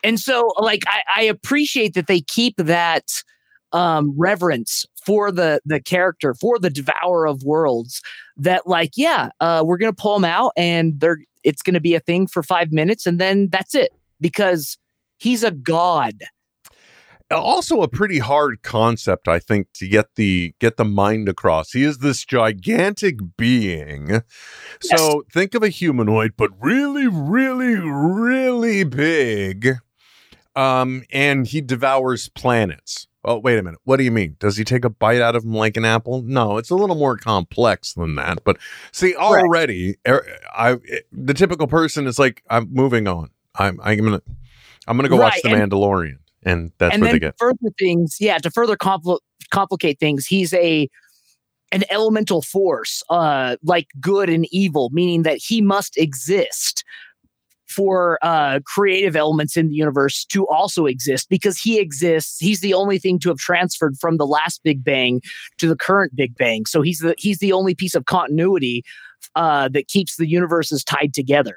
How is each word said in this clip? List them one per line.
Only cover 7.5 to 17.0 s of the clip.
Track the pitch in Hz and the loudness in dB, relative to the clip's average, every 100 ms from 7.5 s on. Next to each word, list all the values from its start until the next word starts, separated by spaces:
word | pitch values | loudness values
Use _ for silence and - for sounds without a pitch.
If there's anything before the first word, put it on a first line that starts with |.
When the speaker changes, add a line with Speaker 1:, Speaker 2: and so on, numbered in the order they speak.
| 156 151 120 120 - - - - - | 0 0 -2 -6 -14 -16 -20 -20 -4
Speaker 1:
that, | 151 180 180 | 0 0 0
like, | 175 165 - | 0 0 0
yeah, | 311 262 120 - | 0 0 -2 -2
uh, | 165 165 160 | 0 2 2
we're | 180 | 0
gonna | 220 | -2
pull | 190 208 208 | -2 -2 0
him | |
out | 175 180 247 - | 0 0 0 0
and | 170 170 165 147 | 0 2 0 2
they're, | 160 160 - _ | 0 0 -8 _
it's | 151 147 | -2 0
gonna | - 180 | -2 0
be | 165 | 2
a | 165 | 0
thing | - 175 185 | 0 0 0
for | 180 | -2
five | 151 180 170 | -2 -2 0
minutes | 156 160 226 180 | 0 0 0 -2
and | 175 | 0
then | 185 196 196 | 0 2 0
that's | 190 190 | -2 0
it, | 285 190 _ _ _ | 0 0 _ _ _
because | 170 - 196 175 139 - _ _ _ _ | -4 0 0 0 -4 -14 _ _ _ _
he's | 233 240 | -2 0
a | 220 | -2
god. | 156 127 160 180 160 120 104 - _ _ _ - _ _ _ | -2 -2 0 2 2 -2 -6 -20 _ _ _ -20 _ _ _